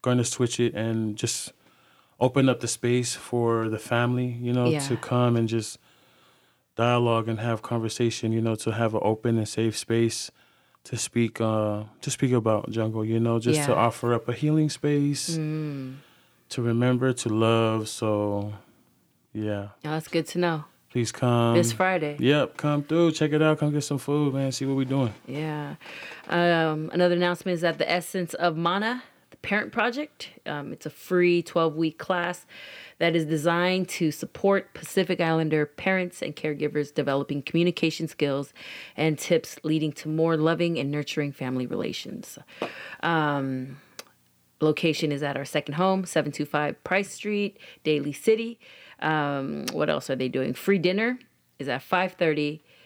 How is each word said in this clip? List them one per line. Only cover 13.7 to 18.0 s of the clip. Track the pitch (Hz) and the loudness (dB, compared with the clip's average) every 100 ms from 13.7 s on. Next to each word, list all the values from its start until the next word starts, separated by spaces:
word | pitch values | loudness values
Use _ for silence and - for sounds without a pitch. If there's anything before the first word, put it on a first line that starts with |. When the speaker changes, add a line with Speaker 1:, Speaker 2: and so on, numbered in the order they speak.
Speaker 2:
Yeah. | - | 4
Speaker 1:
offer | 117 - 120 | 4 2 0
up | 120 - | 0 0
a | |
healing | 120 151 156 151 | -2 2 2 2
space, | - 147 147 143 139 - 165 | 0 0 2 0 -2 -4 -4
Speaker 2:
Mm. | 151 156 151 139 131 131 _ _ _ _ _ | -4 -4 -6 -8 -10 -14 _ _ _ _ _
Speaker 1:
to | - | -4
remember, | 120 117 123 127 131 | 0 2 4 4 2
to | 127 117 | 0 0
love. | 107 113 113 113 110 107 | 2 4 4 4 0 -4
So, | - | -4